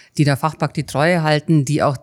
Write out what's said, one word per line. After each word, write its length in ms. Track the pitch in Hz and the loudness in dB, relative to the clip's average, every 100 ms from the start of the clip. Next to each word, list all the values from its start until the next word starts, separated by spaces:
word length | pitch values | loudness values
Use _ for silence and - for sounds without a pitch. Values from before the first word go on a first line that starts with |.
| - - | -10 0
die 60 | |
der 120 | 143 135 | 0 2
Fachpack 380 | 156 - 147 | -2 -4 -6
die 120 | - - | -6 -6
Treue 360 | 135 160 180 | 0 0 2
halten, 420 | 156 151 - 156 | 0 0 2 0
die 200 | 135 147 | 2 0
auch 120 | 139 127 | 0 -2